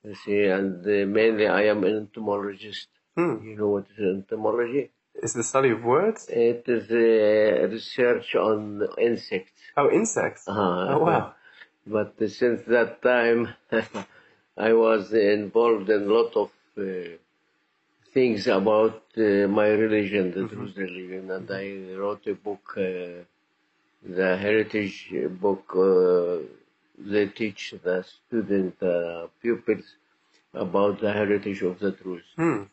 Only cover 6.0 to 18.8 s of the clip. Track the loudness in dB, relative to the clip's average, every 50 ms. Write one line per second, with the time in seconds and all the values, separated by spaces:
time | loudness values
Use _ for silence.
6 | 2 0 -2 -4 -10 -4 0 2 2 2 2 -2 -2 -2 -2 -2 -2 -2 2 4
7 | 4 4 6 6 4 4 4 4 4 4 4 2 0 0 -2 -8 -10 -10 -2 2
8 | 2 2 2 0 -2 -2 0 2 2 2 0 0 -2 -8 -4 -4 -4 -4 -2 0
9 | 0 0 0 -2 -6 -6 -8 -8 -8 _ _ _ -20 -6 _ 2 2 4 2 2
10 | 0 0 -2 -2 -2 -2 -6 -8 -10 -6 -2 0 0 0 0 0 -2 0 0 2
11 | 2 2 2 0 -2 -6 -14 _ _ -20 _ -20 -20 _ _ _ _ -4 -4 -4
12 | -4 -4 _ -6 -6 -6 -2 0 0 0 0 -2 0 2 2 2 2 0 -4 -2
13 | 0 2 2 4 4 2 2 2 0 -4 -8 _ _ _ -2 -2 -2 -4 -10 -12
14 | -12 _ _ -20 _ _ _ _ _ _ _ -2 2 4 4 4 6 4 2 2
15 | 0 0 0 2 4 4 2 0 -2 -2 0 2 4 4 2 2 2 0 0 0
16 | 2 2 2 2 2 2 0 -2 -2 -2 _ _ _ _ _ -10 -8 -8 -8 -8
17 | -10 -12 -16 -20 _ _ _ _ _ _ _ _ _ _ _ _ _ _ _ _
18 | _ _ _ 2 2 2 2 0 0 2 2 4 4 4 4 4